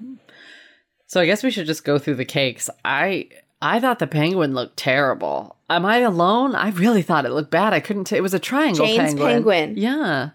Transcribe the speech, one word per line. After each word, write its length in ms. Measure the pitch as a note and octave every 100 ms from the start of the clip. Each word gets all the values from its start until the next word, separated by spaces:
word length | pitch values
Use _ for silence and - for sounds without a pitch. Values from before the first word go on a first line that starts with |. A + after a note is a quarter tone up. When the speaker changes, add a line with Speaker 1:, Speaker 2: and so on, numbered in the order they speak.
| A#3+ C4 _ - - - - _ _ _ -
Speaker 1:
so 140 | F#3
I 60 | E3
guess 160 | G#3
we 80 | C4
should 160 | G#3+ D#3+
just 180 | D#3
go 140 | - C#3+
through 180 | C#3+ C3+
the 80 | E3
cakes. 420 | - C3+ A2 - -
I, 440 | - C#3 F3 F#3 - - _ _
I 180 | D3 G#3
thought 180 | B3+ A3+
the 80 | D3+
penguin 460 | D3+ D3+ F#3 D3+
looked 220 | C3 A#2+ -
terrible. 800 | - C3 C#3 A#2+ D#2 C#2+ G#2 - -
Am 160 | E3+ F#3
I 120 | A#3
alone? 560 | A#3+ E3+ F3 A3+ C4+
I 160 | A#3+ G3+
really 300 | F3+ G#3 A3
thought 220 | E3 D#3+
it 60 | B2
looked 180 | C3+ D3
bad. 220 | D#3+ G#3
I 80 | F3
couldn't 240 | - G3+
t-, 120 | - G#3+
it 60 |
was 120 | F#3
a 40 | F#3+
triangle 460 | - C4+ D#4 E3
Speaker 2:
Jane's 300 | A3+ A3+ D#3+
Speaker 1:
penguin. 140 | C#4+ F#3
Speaker 2:
penguin. 420 | A#3+ A3 F3+ D#3 G#3+
Speaker 1:
Yeah. 520 | G#3+ C#4+ B3 C#3+ C#3